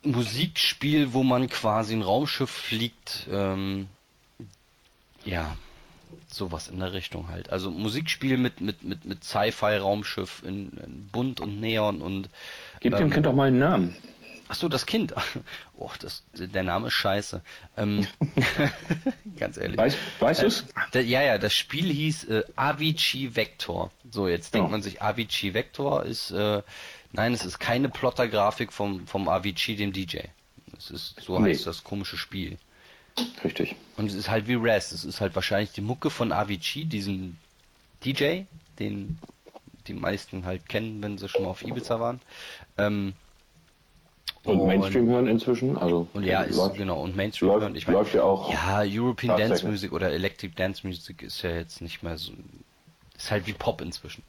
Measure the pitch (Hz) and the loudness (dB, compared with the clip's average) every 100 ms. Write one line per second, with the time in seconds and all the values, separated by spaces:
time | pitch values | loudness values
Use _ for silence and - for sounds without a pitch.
0 | 151 120 113 113 165 - - - 143 151 | 2 2 2 0 -4 0 0 0 2 4
1 | 139 123 127 123 127 - 110 107 110 113 | 4 4 4 6 4 2 2 2 2 0
2 | 95 107 151 - 131 - - 110 117 - | 4 4 4 0 -2 -4 -4 -2 -2 -6
3 | - - - 98 98 95 98 98 95 98 | -10 -10 -4 0 0 0 -2 -2 -6 -12
4 | _ _ _ _ 104 - _ _ _ _ | _ _ _ _ -20 -20 _ _ _ _
5 | _ _ - 90 78 80 - - - - | _ _ -6 -4 -4 -8 -12 -20 -20 -20
6 | - - - - 95 80 - 90 92 95 | -20 -20 -16 -8 -6 -6 -8 -6 -6 -6
7 | 90 90 87 87 90 95 95 82 107 117 | -8 -8 -8 -10 -6 -4 -4 -4 -4 -4
8 | 160 - 135 131 127 - 98 101 - 98 | -4 -2 0 2 2 0 -6 -6 -8 -8
9 | - 98 - 110 107 - 107 107 98 104 | -8 -10 -4 2 2 2 2 4 2 0
10 | 101 - 95 - - 98 98 - - 65 | 0 -6 -6 -8 -8 -8 -8 -12 -14 -14
11 | 101 107 127 127 90 104 110 113 104 101 | -8 -2 -2 -2 -6 -4 0 2 2 0
12 | 85 98 95 - - - - - - 202 | -2 -4 -6 -12 -16 -14 -16 -2 2 4
13 | 160 147 151 135 139 127 143 151 87 - | 4 4 4 6 6 6 6 4 2 -2
14 | - - - - - - 170 135 - 226 | -18 -20 -20 -20 -10 -4 0 0 0 0
15 | 196 - - - - - - - - - | 0 -2 -4 -6 -10 -16 -16 -12 -12 -10
16 | - - _ - 92 95 92 87 117 - | -12 -14 _ -10 -4 0 2 0 0 0
17 | 104 98 101 92 - - - - 104 104 | 2 2 0 -8 -10 -20 -16 -2 0 2
18 | 98 - 147 - 120 - 147 - - 160 | 0 0 -2 2 2 2 0 0 -4 -2
19 | 269 - 214 175 104 - 95 - 117 143 | -2 -4 -10 -6 -6 -4 -4 2 2 2
20 | - - - 165 208 233 - - - 123 | -6 0 2 4 4 2 -4 -4 0 2
21 | 120 127 135 107 104 - - 143 185 143 | 2 4 4 4 4 0 0 -2 0 2
22 | 156 156 - 110 - - 135 147 156 156 | 2 0 2 0 0 2 2 4 2 4
23 | - 131 131 117 107 - - 87 87 _ | 2 2 -2 2 0 0 -4 -2 -2 _
24 | 123 107 95 85 - - 87 107 101 92 | -8 0 4 2 2 2 2 2 -2 -2
25 | 107 107 110 - 101 95 - - 139 147 | -2 0 0 0 0 0 -2 -2 0 2
26 | - 113 - 90 104 104 - - - - | 0 -4 -4 0 2 2 -2 -14 -16 -18
27 | - 95 113 120 92 - - 117 135 - | -10 0 2 2 -2 -4 0 2 2 2
28 | 127 - 120 104 101 - 117 - 101 95 | 0 2 2 4 4 2 -6 -2 -2 -2
29 | 87 98 92 92 95 90 - 104 104 95 | -4 -2 2 2 0 -4 -4 -2 -2 -2
30 | 92 - - - _ - - - - - | -4 -6 -8 -14 _ -20 -20 -18 -12 -10
31 | - - - 90 101 76 - 80 - 101 | -12 -14 -4 4 4 4 0 -8 -6 -6
32 | 95 85 - 98 87 - _ _ - - | -6 -8 -8 -6 -6 -8 _ _ -20 -20
33 | _ - 240 - - - - - - - | _ -6 -6 -4 -4 -2 -4 -4 -14 -4
34 | 107 98 - 110 107 123 117 107 - 87 | -4 -2 -2 -2 2 2 4 4 2 -8
35 | 80 92 98 87 - 101 104 - 104 123 | -8 -2 -2 0 0 0 0 -4 -4 -2
36 | 156 - 117 82 101 98 - 143 160 113 | -2 -2 0 0 0 -2 -4 -4 -4 -4
37 | 98 95 92 82 _ _ _ _ _ _ | -2 -4 -6 -12 _ _ _ _ _ _
38 | 127 139 139 175 190 - - - 104 101 | -4 0 2 0 -6 -18 -20 -6 -4 -4
39 | 98 160 - - - - - - - - | -6 -8 -10 -20 -20 -20 -20 -20 -12 -6
40 | - 101 - 98 92 92 - 110 113 107 | -2 -4 -6 -8 -6 -8 -4 -4 -4 -6
41 | 104 101 98 98 92 92 110 120 - 113 | -6 -6 -4 -2 -2 -6 -6 -8 -4 -2
42 | 117 123 _ - - - - - 104 104 | -2 -4 _ -18 -16 -16 -14 -2 0 0
43 | 98 95 - _ _ _ _ _ _ _ | -2 -6 -18 _ _ _ _ _ _ _
44 | _ _ - - - 98 92 95 95 113 | _ _ -14 -10 2 4 6 4 4 4
45 | 117 123 123 113 120 117 127 139 87 85 | 4 6 4 4 2 2 2 2 2 2
46 | 85 101 95 92 90 - 95 95 98 82 | 0 -2 0 2 2 2 2 0 -2 -2
47 | 71 95 101 - 92 101 107 - - 92 | -2 -2 -2 2 4 4 4 -2 2 4
48 | 107 - 98 95 95 - 85 98 104 101 | 4 4 4 4 2 0 2 2 2 2
49 | 123 117 123 98 107 92 92 104 95 78 | 0 0 2 4 4 2 2 -2 -2 -2
50 | 92 78 95 - 98 80 95 98 95 87 | 0 0 -2 -4 -12 -2 -2 -2 -6 -8
51 | - 90 - - 90 85 82 - 85 - | -10 -16 -12 -6 -2 -2 -6 -10 -12 -8
52 | 85 80 80 - 85 - - _ _ _ | -8 -8 -10 -14 -18 -20 -20 _ _ _
53 | - - - 104 92 104 - - - - | -20 -14 -2 -2 -2 -4 -2 -2 -6 -10
54 | - - | -12 -16